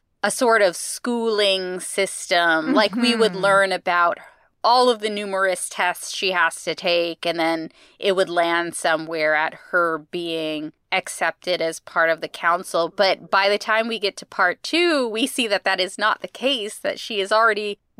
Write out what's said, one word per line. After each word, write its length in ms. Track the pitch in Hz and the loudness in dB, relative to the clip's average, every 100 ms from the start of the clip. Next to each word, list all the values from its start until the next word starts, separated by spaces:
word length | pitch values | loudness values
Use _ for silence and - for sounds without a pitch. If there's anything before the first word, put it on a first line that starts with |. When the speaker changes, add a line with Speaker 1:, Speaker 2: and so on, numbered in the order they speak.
| _ _ | _ _
Speaker 1:
a 80 | 208 | -4
sort 320 | - 254 226 | 0 4 6
of 140 | 208 - | 4 2
schooling 1040 | - - - 240 226 208 208 196 185 180 | -6 -6 -4 -2 0 2 2 2 -2 -6
system, 920 | - - 190 - - 180 170 160 160 | -6 -2 -2 -4 -2 2 4 2 2
like, 200 | 262 208 | 2 2
we 200 | 202 240 233 | 2 0 2
would 160 | 220 | 2
Speaker 2:
Mm-hmm. 80 | 180 | 2
Speaker 1:
learn 300 | 190 196 196 | 4 4 4
about 460 | 185 185 175 175 - - - _ _ | 0 0 2 2 0 -8 -20 _ _
all 260 | - 247 247 | 4 6 4
of 120 | 226 | 2
the 100 | 214 | -2
numerous 580 | 208 208 190 190 180 - | -4 -4 -2 0 -2 -4
tests 460 | - 180 180 - | -2 -2 -2 -8
she 160 | - 190 | -4 -2
has 320 | 180 165 - | 2 2 0
to 100 | - | -6
take, 520 | 160 175 175 170 160 170 | -4 0 0 0 -4 -4
and 120 | 165 | 0
then 320 | 165 165 160 - _ - | 0 -2 -6 -14 _ -6
it 180 | 202 185 | 0 0
would 140 | 190 | 0
land 440 | 175 170 170 170 | 0 0 0 -2
somewhere 600 | 160 175 160 160 165 156 | -4 -2 -2 -2 -2 0
at 180 | 151 156 131 - | 2 0 -4 -2
her 280 | 180 170 160 151 | 0 0 -2 -8
being 600 | 180 170 165 156 156 156 - _ | -8 -6 -6 -4 -6 -10 -14 _
accepted 720 | 185 - - 165 - - 175 | -4 -4 -4 -4 -4 -4 -2
as 200 | 165 165 | -2 -6
part 280 | - 175 165 | -4 0 2
of 140 | 156 | 0
the 60 | 151 | -4
council. 600 | - 175 175 185 170 165 | -4 0 0 0 -2 -2
But 420 | - 196 170 165 | 2 2 2 0
by 200 | 202 196 | 2 2
the 80 | 202 | 2
time 300 | - 220 226 | 0 0 0
we 100 | 226 | -4
get 180 | 190 - | -4 -6
to 60 | - | -8
part 360 | - 185 175 | 0 0 0
two, 440 | - 311 349 302 240 | -2 0 2 2 0
we 200 | 214 262 | -2 -2
see 200 | - 233 | -2 -2
that 160 | 202 | -2
that 160 | - 190 | 0 -2
is 180 | 185 - | -2 -2
not 240 | 208 - | -2 -2
the 60 | 180 | -6
case, 500 | - 247 269 202 - | -6 -4 -4 -6 -8
that 200 | - - | -6 -6
she 200 | - 214 | -6 -4
has 120 | 190 | 0
already 480 | 214 226 208 208 202 _ - | 4 4 2 -4 -10 _ -18